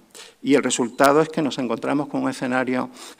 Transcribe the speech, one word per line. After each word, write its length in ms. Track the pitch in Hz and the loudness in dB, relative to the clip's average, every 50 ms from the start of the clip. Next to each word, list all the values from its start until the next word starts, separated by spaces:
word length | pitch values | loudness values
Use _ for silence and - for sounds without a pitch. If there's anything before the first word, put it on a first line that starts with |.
| _ _ _ - - - _ _ - | _ _ _ -20 -20 -20 _ _ 0
y 120 | - 139 | 2 2
el 100 | 135 113 | 4 4
resultado 580 | 127 120 - 131 113 - - 143 139 143 151 160 | 0 -2 -2 -2 -4 2 4 4 6 6 6 4
es 60 | 151 | 2
que 120 | - - | 0 -2
nos 180 | 160 131 120 - | -4 -2 -4 -4
encontramos 500 | 131 113 113 113 - 131 139 143 147 139 | -4 -4 -4 -4 -4 -2 -2 -2 -4 -4
con 160 | - 135 131 | -4 -4 -4
un 60 | 135 | -4
escenario 600 | 131 - - 127 127 127 131 120 127 127 123 123 - - - - - _ | -4 -4 -4 -2 -2 -2 -2 0 -2 -4 -4 -6 -10 -16 -20 -20 -20 _